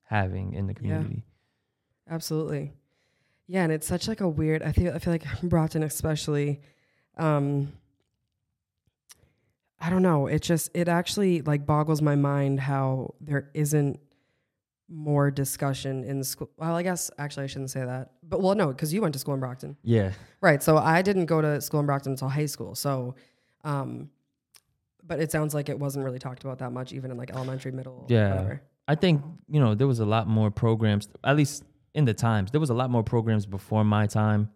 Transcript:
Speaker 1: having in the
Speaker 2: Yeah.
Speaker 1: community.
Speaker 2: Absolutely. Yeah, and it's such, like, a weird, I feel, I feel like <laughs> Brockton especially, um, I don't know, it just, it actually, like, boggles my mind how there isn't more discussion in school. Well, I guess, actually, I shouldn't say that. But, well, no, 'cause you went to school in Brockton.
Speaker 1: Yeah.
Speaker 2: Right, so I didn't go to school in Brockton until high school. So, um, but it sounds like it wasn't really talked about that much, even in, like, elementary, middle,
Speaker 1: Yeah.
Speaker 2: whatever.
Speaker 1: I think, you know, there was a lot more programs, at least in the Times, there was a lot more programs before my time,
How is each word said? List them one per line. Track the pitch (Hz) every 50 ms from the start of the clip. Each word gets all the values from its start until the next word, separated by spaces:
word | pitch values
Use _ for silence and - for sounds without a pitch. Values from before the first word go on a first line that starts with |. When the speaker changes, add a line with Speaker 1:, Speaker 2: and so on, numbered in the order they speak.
| _
Speaker 1:
having | _ 110 104 98 92 95 95 95 95 -
in | - 98 98
the | -
Speaker 2:
Yeah. | -
Speaker 1:
community. | - 101 156 160 - - - - - - _ _ _ _ _ _ _ _ _ _ _ _ _ _ _ -
Speaker 2:
Absolutely. | 165 160 - - 160 156 160 143 151 139 147 147 - - _ _ _ _ _ _ _ _ _ _ _ _ _
Yeah, | - 175 190 180
and | 160 160
it's | 156 - -
such, | 180 175 - 220
like, | 220 -
a | 202 175
weird, | 151 151 160 156 156 156
I | - 156
feel, | - - 175 175 151
I | -
feel | - 180 170
like | 160 - 147 -
<laughs> | - 180
Brockton | 175 165 165 156 160 - 160 156
especially, | 151 - - - 160 156 151 - - 147 147 143 147 143 143 - _ _ _ _ _ _ _ _ _ _ -
um, | 165 156 151 143 143 143 143 143 143 143 - - _ _ _ _ _ _ _ _ _ _ _ _ _ _ _ _ _ _ _ _ _ _ _ _ _ _ - - _ _ _ _ _ _ _ _ _ _ _ -
I | 160 165
don't | 180 185
know, | 185 180 165 143 139 -
it | 151 151
just, | - - 170 160 - - -
it | 175 175 175
actually, | 170 175 180 - - 208 202 190 175 165
like, | 131 151 147 147 143
boggles | 147 151 151 151 160 156 147
my | 156 147 143
mind | 143 139 143 143 143 139 139 135 135
how | 131 139 139 135 135 131 131 131 - - - _
there | 147 151 143 139 139 143 -
isn't | 151 151 143 151 151 143 139 - - _ _ _ _ _ _ _ _ _ _ _ _ _ _ _ _ _ -
more | 170 156 151 147 147 143 143 143
discussion | 139 139 139 135 - - 147 139 135 135 - 135 135 131 123
in | 135 139 139 131
school. | 131 - - - - _ -
Well, | 160 165 170
I | 170
guess, | 175 185 180 175 - - - -
actually, | 143 143 143 143 139
I | 135
shouldn't | - 139 135 131
say | - 135 131
that. | 123 127 131 131 - _ _ -
But, | 160 170 175
well, | 196 185 202
no, | 214 180 143 127
'cause | - 160 151 160
you | 214
went | 208 165 143
to | 131
school | - 151 143
in | 135
Brockton. | 131 127 120 131 - 143 143 - -
Speaker 1:
Yeah. | 117 117 110 98 95 101 - - - _ _
Speaker 2:
Right, | - 175 147 139 -
so | - 156 156
I | - 156 160 175
didn't | 190 202 202 190 170
go | 151 170 156
to | 156 151 147 139
school | 139 - - 151
in | 147
Brockton | 143 139 139 - 139 135
until | 127 131 135
high | 135 147 151
school. | 147 - - - 95 123
So, | - - 143 135 131 123 123 127 - _ _ _ _ _ _ _ _ -
um, | 151 143 139 131 123 120 123 143 147 - _ _ _ _ _ _ _ _ _ _ _ _ _ _ _ _ _ - 160
but | 175 139
it | 156 151
sounds | - 156 151 151 147
like | 147 139 147
it | 135 110
wasn't | 143 139 135 139 135
really | 135 123 127
talked | - 135 127 - -
about | 135 127 131
that | 131 123
much, | 123 127 131 127 -
even | 135 131 127
in, | 127 120
like, | 123 -
elementary, | - 131 127 127 131 135 - 135
middle, | 131 127 127 127 127 - - -
Speaker 1:
Yeah. | 120 113 104 98
Speaker 2:
whatever. | 95 95 95 98 127 143 - _ _ _ _ -
Speaker 1:
I | 151
think, | 156 - 185 160 143 143 156 170 - - -
you | 151 151
know, | 135 110 107
there | 104 135 139
was | 123 113
a | 110
lot | 104 107 113 110 110
more | 110 110 107 104
programs, | 101 - 120 113 113 110 113 107 104 101 - - - - -
at | - 143 151
least | 147 143 - - - - _ _ _ _ -
in | 151 147
the | 117 107
Times, | - - 117 110 107 95 101
there | 131 151
was | 160 135
a | 117
lot | 120 127 127
more | 123 117 107
programs | - - 117 113 113 110 107 98
before | 98 98 95 - - 110 107 107
my | 104 104 107 107 104
time, | - 110 107 107 107 104 104 110 -